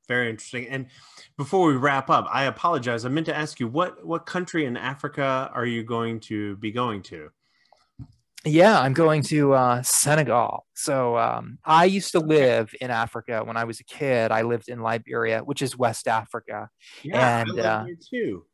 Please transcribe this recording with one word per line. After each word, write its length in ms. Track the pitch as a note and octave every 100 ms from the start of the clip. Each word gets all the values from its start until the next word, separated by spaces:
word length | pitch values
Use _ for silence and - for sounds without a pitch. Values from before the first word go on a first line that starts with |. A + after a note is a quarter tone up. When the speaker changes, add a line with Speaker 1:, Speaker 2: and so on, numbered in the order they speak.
| -
Speaker 1:
Very 200 | B2 A#2
interesting. 360 | A2 - B2 A#2+
And 180 | C3+ B2+ - - - - -
before 320 | C#3+ F#3+ E3+
we 80 | C3
wrap 340 | C#3+ C#3 C3+
up, 160 | C#3+ G#2
I 140 | B2
apologize. 600 | C3+ - F3 D#3+ A#2+ A#2
I 40 | B2
meant 180 | D3 D#3+
to 100 | D3
ask 240 | D3+ -
you, 80 | A#2
what, 360 | C#3 F3+ -
what 220 | E3 E3 -
country 380 | F3+ F3+ E3+ C#3
in 100 | A#2+
Africa 760 | A#2+ C#3 C#3+ D3 C#3 C3 C3+
are 100 | B2 A#2+
you 160 | A#2
going 360 | A2+ A#2 A2+ A2+
to 360 | - G#2+ G#2 G2
be 160 | A2
going 300 | A#2 B2 G2+
to? 260 | - E2 D2+ _ _ _ _ _ _ - - _ _ -
Speaker 2:
Yeah, 360 | D#3 D#3 G3 F#3+
I'm 120 | C3
going 300 | C3+ D#3+ D#3
to, 280 | C3+ D3+ C#3+
uh, 280 | C3+ B2 B2
Senegal. 840 | B2+ - C#3+ D3+ D3 A#2+ G#2+ G#2 _
So, 420 | - - C3+ B2 A#2
um, 420 | A#2 A#2+ A#2 A#2+
I 200 | D#3+ D#3+
used 260 | F#3 G3 -
to 60 | F3+
Speaker 1:
Okay. 80 | D#3
Speaker 2:
live 480 | D#3 C3 A2+ A2 -
in 100 | B2+
Africa 520 | A2+ A2+ A#2 - A2+
when 120 | A2+ A2+
I 60 |
was 140 | A#2 A2
a 60 |
kid. 480 | - - C#3 B2 A2+
I 100 | A2
lived 260 | A#2 A#2+ A2+
in 140 | A#2+
Liberia, 580 | A2+ A2+ A2+ B2 A2+ A2
which 180 | - C#3
is 160 | C3 B2
West 300 | A#2+ A2+ -
Africa. 600 | A2 G#2 A#2 - G#2+ G#2+ _ - -
Speaker 1:
Yeah, 140 | D3 A#2+
I 160 | B2+ A#2
Speaker 2:
And, 80 | A2+
Speaker 1:
lived 100 | A2+ A2
Speaker 2:
uh, 180 | A2
Speaker 1:
there 100 | A#2 E3 -
too. 340 | B3 F#3 F2+ _